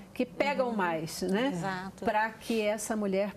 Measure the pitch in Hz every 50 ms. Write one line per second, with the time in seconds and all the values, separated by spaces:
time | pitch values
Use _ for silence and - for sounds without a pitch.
0 | - - - - 254 - - - 285 277 285 - 254 247 233 208 185 175 165 160
1 | 160 160 - - 190 180 190 208 247 277 277 170 170 190 190 180 185 190 - -
2 | 196 208 208 214 220 226 220 - - - 233 220 208 208 208 214 - - 233 220
3 | 208 196 190 190 202 208 -